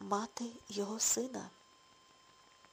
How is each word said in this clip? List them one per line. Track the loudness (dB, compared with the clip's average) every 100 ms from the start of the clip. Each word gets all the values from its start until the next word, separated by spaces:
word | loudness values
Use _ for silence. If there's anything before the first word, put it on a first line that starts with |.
мати | 0 2 0 -4 -8 -8 -8
його | -2 -2 2
сина. | 4 4 0 -4 -10 -14 -20 -20 -20 -20 -20 -20 -20 -20 -20 -20 -20